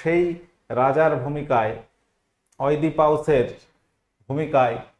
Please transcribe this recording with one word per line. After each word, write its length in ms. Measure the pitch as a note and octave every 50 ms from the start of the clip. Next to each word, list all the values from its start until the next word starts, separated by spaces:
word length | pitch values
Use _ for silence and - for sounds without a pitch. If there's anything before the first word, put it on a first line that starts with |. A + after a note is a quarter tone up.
সেই 340 | - D#3+ E3+ F3 F3+ F3 E3+ F3 - _ _ _ _ _
রাজার 460 | - - - A3+ - D#3 D#3+ D#3 D3
ভূমিকায়, 680 | C3 B2+ C#3+ D3 D3 C#3 - C3 A#2 A2 G#2+ - - - _ _ _ _ _ _ _ _ _ _ _ _ _ _ _
অয়দিপাওসের 880 | C3+ C#3 D3+ D3 D#3 D#3+ D3+ - D#3 D3+ D3+ D3+ - - D3+ C3 A#2 - - - _ _ _ _ _ _ _ _ _ _ _ _ _
ভূমিকায় 500 | - C3+ D3+ D#3+ C#3+ C#3+ C3+ B2+ A#2+ A2+ A#2 - - _ _